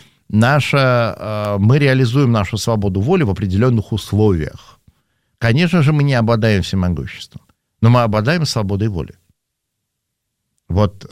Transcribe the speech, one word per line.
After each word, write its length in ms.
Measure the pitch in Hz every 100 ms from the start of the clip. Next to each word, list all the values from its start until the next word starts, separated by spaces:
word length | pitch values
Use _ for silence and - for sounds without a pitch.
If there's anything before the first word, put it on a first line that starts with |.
| - _ _
наша, 880 | 104 120 147 - 147 131 123 113 -
э, 400 | 104 107 104 101
мы 200 | 104 143
реализуем 540 | 143 131 123 127 135
нашу 260 | 117 98 107
свободу 420 | - 110 101 95
воли 220 | 107 190
в 80 | 127
определенных 600 | 90 101 92 127 113 -
условиях. 840 | 107 - 101 107 90 73 - - - _ _ _ _ _ _
Конечно 440 | 117 123 175 175
же, 100 | 139
мы 100 | 151
не 120 | 143
обладаем 480 | 131 113 117 113 104
всемогуществом, 800 | 85 95 90 80 62 - - - _ _ _ _
но 80 | 113
мы 140 | 123
обладаем 420 | 117 107 107 170
свободой 440 | 151 - 98 98 110
воли. 260 | 92 67 - _ _ _ _ _ _ _ _ _ _ _ _ _ _ _
Вот 380 | 87 104 - -